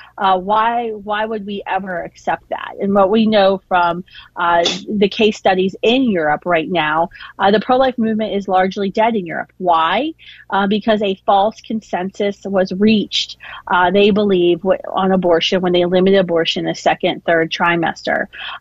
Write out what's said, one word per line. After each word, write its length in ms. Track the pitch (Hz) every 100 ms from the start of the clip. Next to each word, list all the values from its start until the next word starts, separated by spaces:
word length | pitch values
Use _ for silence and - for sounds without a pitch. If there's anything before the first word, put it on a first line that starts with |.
| - -
Uh, 200 | 196 185
why, 520 | 185 214 226 233 233
why 360 | 214 202 208 220
would 200 | 220 202
we 180 | 202 -
ever 380 | 190 190 175
accept 460 | 165 - - 165 -
that? 240 | - - -
And 120 | 196
what 160 | 202 190
we 160 | 226 220
know 360 | 214 190 196 -
from, 340 | 180 175 175 - - - -
uh, 300 | 175 170 170 190 -
the 180 | 208 196
case 300 | - 220 -
studies 400 | 208 185 190 -
in 220 | 220 254 254
Europe 340 | 185 151 151 180
right 240 | 170 160
now, 400 | 175 151 156 170 - - -
uh, 140 | 196
the 80 | 208
pro-life 360 | - 254 262 247
movement 360 | 220 220 214
is 120 | 202 196
largely 440 | 185 190 196 196
dead 260 | 202 220 226
in 100 | 170
Europe. 280 | - - _
Why? 540 | 180 165 160 202 302 - - - -
Uh, 180 | 196 196
because 340 | 214 226 214
a 140 | 202 190 -
false 360 | 196 208 -
consensus 800 | - 220 - 175 190 - 202 202
was 300 | 196 196 185
reached, 640 | 185 214 220 - - - - - - -
uh, 240 | 180 180
they 200 | 196 208
believe, 480 | 202 208 185 175 170
w-, 180 | 190 - -
on 240 | - 190
abortion 480 | 190 175 165 - 190
when 100 | 180
they 140 | 175 175
limited 320 | 185 190 196
abortion 480 | 175 170 165 - 165
in 80 |
the 20 | 165
second, 480 | 170 160 180 160
third 260 | - 165 165
trimester. 760 | - 175 170 156 - - 73 - - - -